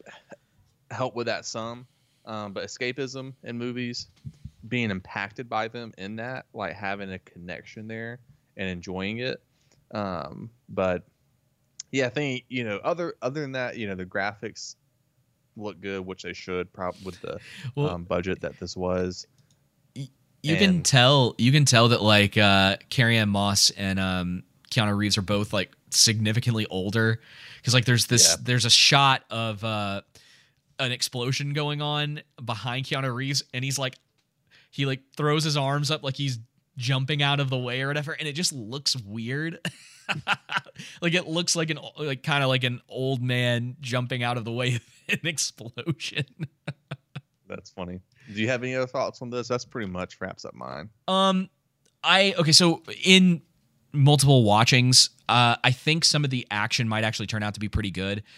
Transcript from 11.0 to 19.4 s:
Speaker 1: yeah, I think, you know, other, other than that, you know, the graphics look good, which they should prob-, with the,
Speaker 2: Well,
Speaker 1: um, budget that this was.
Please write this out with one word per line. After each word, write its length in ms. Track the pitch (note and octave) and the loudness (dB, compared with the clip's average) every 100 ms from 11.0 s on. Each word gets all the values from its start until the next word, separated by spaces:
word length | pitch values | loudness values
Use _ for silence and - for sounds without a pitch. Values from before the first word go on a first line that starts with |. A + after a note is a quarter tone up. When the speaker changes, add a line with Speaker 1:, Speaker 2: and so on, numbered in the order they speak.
| - _ _ _ _ _ _ _ - | -6 _ _ _ _ _ _ _ -8
Speaker 1:
yeah, 140 | C3+ B2 | -2 -2
I 40 | |
think, 340 | D3 D3 B2+ - | -2 -4 -6 -6
you 160 | B2+ | -6
know, 140 | A#2 G2 | -4 -4
other, 360 | C#3+ E3+ E3+ - | -4 -4 -6 -6
other 180 | B2+ C#3+ | -8 -6
than 120 | C#3 | -8
that, 240 | C3 B2 G#2 | -6 -8 -6
you 80 | G#2 | -8
know, 80 | |
the 100 | F#2+ | -8
graphics 720 | F#2 G2+ G2 G#2+ A2 - - - _ _ _ _ _ _ _ - | -6 -4 -4 -6 -14 -14 -18 -18 _ _ _ _ _ _ _ -14
look 240 | G#2 E2+ | -12 -10
good, 240 | G2 G2 | -8 -8
which 180 | F#2 F#2 | -8 -10
they 100 | F2+ | -10
should 400 | F2+ - F2+ F2+ | -12 -6 -6 -6
prob-, 240 | - F#2 - | -6 -8 -6
with 160 | F#2+ F2 | -14 -12
the, 180 | - - - - C3 | -12 -12 -14 -14 -10
Speaker 2:
Well, 140 | C#3+ D3 | -4 -4
Speaker 1:
um, 140 | F2 | -4
budget 360 | E2+ F2+ F#2 F2+ | -4 -4 -2 -4
that 180 | D#2 C#2 | -6 -10
this 180 | F2+ - | -12 -6
was. 500 | F2+ F2+ F2+ F#2 - _ | -2 -2 -2 -6 -16 _